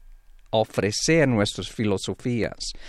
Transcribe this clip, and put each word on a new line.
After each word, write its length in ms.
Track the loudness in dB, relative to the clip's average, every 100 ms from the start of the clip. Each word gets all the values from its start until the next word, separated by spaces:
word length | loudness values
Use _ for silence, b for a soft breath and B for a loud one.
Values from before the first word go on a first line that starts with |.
| -20 -20 -20 -20 -2 0
ofrecer 680 | 0 0 -2 0 2 4 4
nuestras 420 | 4 2 -2 -8
filosofías. 840 | -2 0 0 -2 -6 -2 -2 -2 -4 -10 -10